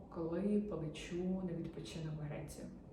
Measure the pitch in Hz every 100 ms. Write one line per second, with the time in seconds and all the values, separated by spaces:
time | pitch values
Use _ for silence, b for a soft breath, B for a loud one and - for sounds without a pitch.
0 | - 170 165 175 208 208 - 160 151 -
1 | - 175 185 185 180 160 160 - - 170
2 | 156 151 147 147 143 - - - -